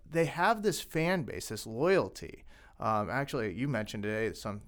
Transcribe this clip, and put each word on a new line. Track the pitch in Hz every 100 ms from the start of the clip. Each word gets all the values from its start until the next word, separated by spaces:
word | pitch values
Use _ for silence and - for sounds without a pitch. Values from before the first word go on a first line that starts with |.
| -
they | 165 160
have | 170 185 220
this | 208 160
fan | - 160 160 190
base, | 117 - -
this | 110 110
loyalty. | 110 165 190 101 - 82 - - - - -
Um, | 110 107 101
actually, | 120 139 143 110
you | 90 139
mentioned | 120 107 113
today | 104 107 110
some | 85 110 101